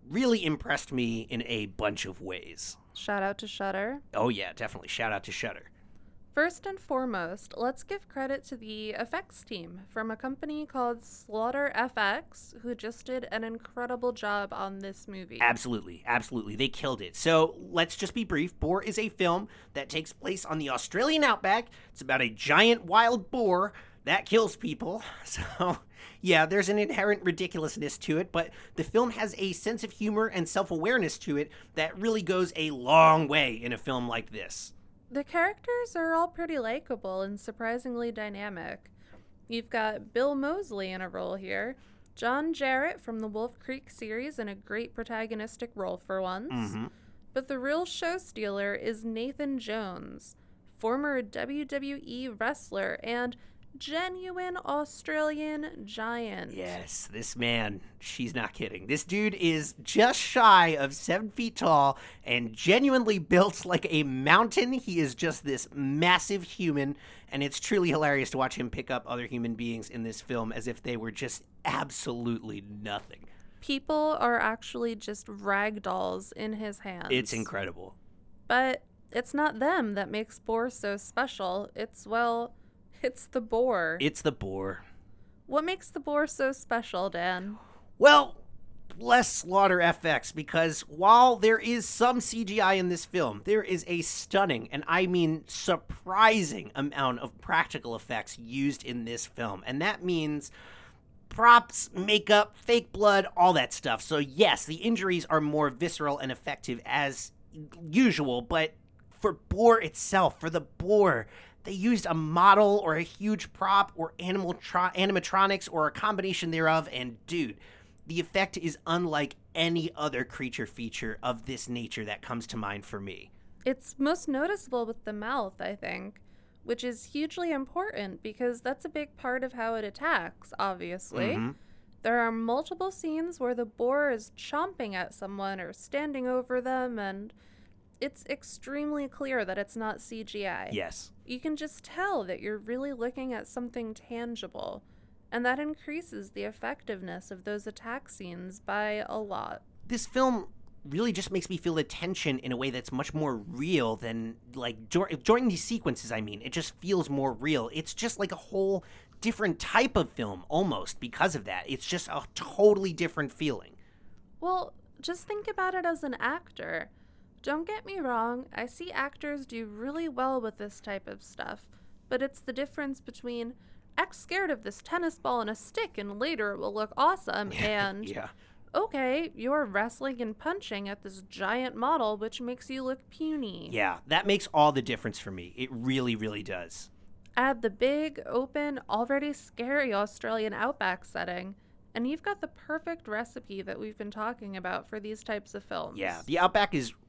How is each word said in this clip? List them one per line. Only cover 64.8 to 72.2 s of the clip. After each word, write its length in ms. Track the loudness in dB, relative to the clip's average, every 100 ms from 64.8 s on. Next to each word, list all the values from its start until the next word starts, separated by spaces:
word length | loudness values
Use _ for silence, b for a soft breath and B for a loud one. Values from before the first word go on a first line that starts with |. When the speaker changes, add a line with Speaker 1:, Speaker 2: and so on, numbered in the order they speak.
| -2 0
Speaker 1:
is 160 | 0 2
just 280 | -2 -2
this 240 | -2 -4 -4
massive 720 | -4 0 2 6 4 4 -4
human, 520 | -6 -2 0 2 0 -4 B B B
and 120 | -4
it's 180 | -2 -2
truly 300 | 2 4 4
hilarious 400 | 4 4 4 2
to 80 | 0
watch 180 | -2 -2
him 140 | -6
pick 220 | -4 -4
up 140 | -4 -4
other 180 | -6 -4
human 300 | -4 -4 -4
beings 340 | -4 -4 -8
in 140 | -8
this 180 | -6 -8
film 300 | -4 -4 -2
as 160 | -4 -6
if 160 | -8
they 120 | -6 -6
were 160 | -6
just 320 | -6 -8 -8 -12 -8 -4
absolutely 1000 | -2 -2 -4 -4 -2